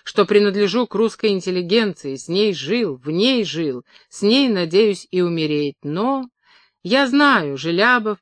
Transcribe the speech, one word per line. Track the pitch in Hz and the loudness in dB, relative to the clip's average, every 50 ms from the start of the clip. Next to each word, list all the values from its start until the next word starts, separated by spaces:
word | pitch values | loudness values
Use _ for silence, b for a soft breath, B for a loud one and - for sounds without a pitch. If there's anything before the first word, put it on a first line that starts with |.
| B | B
что | - - - 196 | -6 0 0 0
принадлежу | - 208 208 208 202 185 202 208 190 170 247 247 - | 4 4 4 4 4 2 0 0 0 0 0 -2 -2
к | - | 0
русской | 196 226 220 - - - 214 | 0 0 0 -2 -2 -2 -2
интеллигенции, | 202 185 175 190 185 180 180 170 196 233 226 202 165 - - 143 135 | 0 0 -2 -4 -4 -4 -2 0 2 2 2 0 -4 -6 -10 -10 -10
с | 131 - | -10 -8
ней | - 165 196 214 214 185 | -4 -2 0 0 0 0
жил, | 143 131 143 208 247 233 175 139 | -2 -4 -4 -2 -2 -2 -2 -4
в | 127 123 147 | -8 -8 -4
ней | 160 175 208 254 262 247 208 | -2 0 0 2 2 0 -2
жил, | 156 135 160 165 147 127 123 b b b b b b | -2 -4 -4 -4 -4 -4 -6 b b b b b b
с | - - - | -12 -2 0
ней, | 208 233 269 277 254 | 2 4 4 4 2
надеюсь, | 214 185 175 160 165 196 226 214 196 - - _ - | 2 0 -2 0 2 2 4 2 2 -2 -6 _ -2
и | 185 | -2
умереть, | 180 175 170 165 156 151 151 147 147 143 139 - - | 0 0 0 -2 -2 -2 0 -2 -2 -2 -4 -8 -10
но | 143 151 175 214 262 277 269 262 247 _ b b b b b b b b b _ | -8 -6 -4 -2 -2 -4 -4 -6 -10 _ b b b b b b b b b _
я | 180 220 269 277 | 0 0 2 2
знаю, | 254 247 285 294 285 262 208 160 143 139 | 2 2 2 4 4 2 2 0 -2 -6
Желябов, | 131 139 165 170 175 208 240 247 247 214 214 208 - | -6 -4 -2 0 2 2 4 2 2 0 -2 -6 -8